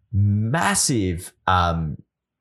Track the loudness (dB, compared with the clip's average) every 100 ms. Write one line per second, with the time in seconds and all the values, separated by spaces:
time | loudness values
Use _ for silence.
0 | _ 0 2 2 0 0 0 0 0 0
1 | -2 -4 -8 -8 0 2 2 -2 -4 -8
2 | -16 _ _ _